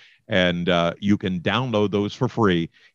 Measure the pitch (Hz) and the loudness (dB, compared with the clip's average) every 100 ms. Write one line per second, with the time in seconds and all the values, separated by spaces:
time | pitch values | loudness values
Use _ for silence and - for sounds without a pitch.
0 | - _ - 101 90 87 87 87 85 - | -20 _ -2 2 2 0 0 2 0 -2
1 | 101 101 98 90 90 107 131 107 104 101 | -2 0 -2 -4 -2 -2 0 0 0 0
2 | 101 - 123 - 104 87 82 _ _ | -4 -4 -4 0 2 2 -2 _ _